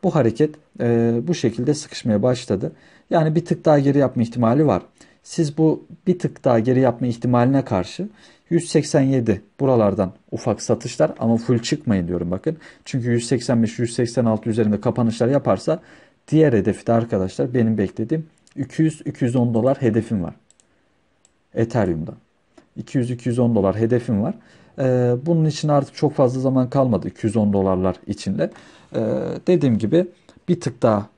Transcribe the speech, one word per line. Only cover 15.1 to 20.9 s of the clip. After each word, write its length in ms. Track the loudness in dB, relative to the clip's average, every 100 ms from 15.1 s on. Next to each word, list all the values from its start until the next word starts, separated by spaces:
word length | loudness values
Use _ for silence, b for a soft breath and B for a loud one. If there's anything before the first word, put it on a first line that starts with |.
| 0 0
yaparsa 520 | 0 0 -2 0 -4 B B B B _
diğer 240 | 4 4
hedefi 340 | 4 2 -2 0
de 60 |
arkadaşlar 600 | 0 2 -2 -2 -4 -4
benim 240 | 0 0 2
beklediğim 480 | -2 -2 -4 -4 -6 _ _ -10
iki 260 | -10 0
yüz, 180 | 0 0
iki 200 | -12 -4
yüz 120 | -2 0
on 180 | 0
dolar 280 | 2 0 0
hedefim 400 | 0 0 -2 -4
var. 120 | -6 -10 _ _ _ _ _